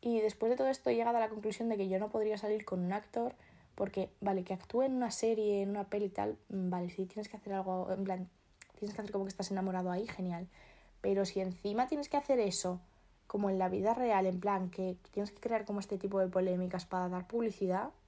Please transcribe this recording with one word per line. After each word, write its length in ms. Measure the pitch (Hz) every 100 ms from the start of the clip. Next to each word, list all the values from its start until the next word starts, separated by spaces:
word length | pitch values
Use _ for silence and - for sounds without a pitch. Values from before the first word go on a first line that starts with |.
Y 200 | 240 233
después 280 | 214 - 226
de 60 | 247
todo 120 | 262
esto 220 | 262 254
he 60 | 233
llegado 220 | 233 233
a 20 |
la 100 | 220
conclusión 400 | 214 214 208 233
de 80 | 214
que 100 | 190
yo 100 | 190
no 100 | 208
podría 280 | 220 214 214
salir 280 | 214 214 208
con 140 | 185
un 140 | 180
actor 420 | 196 - 233 240 - - - - -
porque, 360 | 196 196 190 -
vale, 220 | 202 190
que 100 | 180
actúe 300 | 185 - 233
en 100 | 269
una 180 | 254 240
serie, 500 | - 226 220 208 202
en 80 | 196
una 160 | 208 196
peli 200 | 208 202
y 40 |
tal, 280 | 202 208 - _
mm, 200 | 196 185
vale, 200 | 180 180
si 160 | 175 185
tienes 240 | 214 214
que 80 | 214
hacer 160 | 202
algo, 380 | 190 190 185 185
en 120 | 196
plan, 260 | 190 185 180 _ _ _ - -
tienes 160 | 208 208
que 60 |
hacer 100 | 208
como 140 | 202 196
que 40 |
estás 220 | - 185
enamorado 400 | 190 190 185 180
ahí, 160 | 180 226
genial. 400 | - 185 170 180 - - - - -
Pero 240 | 196 196 190
si 160 | 196
encima 460 | 190 185 202 208 254
tienes 220 | 294 285
que 80 | 285
hacer 220 | 285 262
eso, 420 | 208 180 180 180 - _ _ _ _
como 220 | 208 202
en 80 | 190
la 120 | 185
vida 240 | 190 196
real, 320 | 233 247 202 190
en 140 | 180
plan, 300 | 196 196 185
que 280 | 180 185 180 -
tienes 200 | - 202
que 80 | -
crear 260 | 240 226 208
como 140 | 202
este 180 | 196 196
tipo 220 | 196 196
de 80 | 185
polémicas 580 | 185 185 180 180 180 -
para 240 | 185 180
dar 180 | 180 180
publicidad 640 | 233 226 202 190 185 247 -